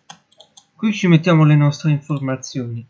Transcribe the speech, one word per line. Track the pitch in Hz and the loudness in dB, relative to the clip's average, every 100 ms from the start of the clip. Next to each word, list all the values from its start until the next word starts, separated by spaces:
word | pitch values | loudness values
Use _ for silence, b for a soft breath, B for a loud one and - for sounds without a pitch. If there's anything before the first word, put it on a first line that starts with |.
| _ - _ _ _ _ _ - | _ -20 _ _ _ _ _ -2
qui | 220 | -2
ci | 208 180 | 2 4
mettiamo | 165 180 160 | 4 4 2
le | 151 147 | 4 4
nostre | 143 147 156 | 2 -2 -4
informazioni | 147 - 139 135 131 - 135 120 117 | -4 -6 -8 -8 -10 -10 -12 -10 -12